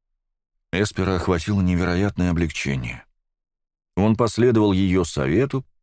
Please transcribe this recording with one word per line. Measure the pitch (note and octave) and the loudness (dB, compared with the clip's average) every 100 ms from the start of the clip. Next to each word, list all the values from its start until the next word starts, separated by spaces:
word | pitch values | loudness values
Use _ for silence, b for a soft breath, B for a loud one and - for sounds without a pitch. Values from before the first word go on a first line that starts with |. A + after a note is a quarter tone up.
| _ _ _ _ _ _ _ | _ _ _ _ _ _ _
Эспера | F2 G#2 - F#2+ F#2 | -4 -2 -2 -2 0
охватило | F#2 G2 - G2+ | 0 -2 0 0
невероятное | F2+ F2 F2 F2 G2+ - F2 | 2 2 0 0 -2 -2 -2
облегчение. | E2 E2 - C#2 C2+ A#1+ - - _ _ _ _ _ _ _ _ - | 0 -2 -4 -6 -6 -6 -12 -18 _ _ _ _ _ _ _ _ 0
Он | G#2 A2+ | 2 2
последовал | A#2 - B2 A2 G#2 | 0 2 2 4 2
её | F#2+ G2 F#2 E2 | 2 2 0 0
совету | - C2+ F2+ C#3 C3+ - _ | -2 0 0 0 -4 -8 _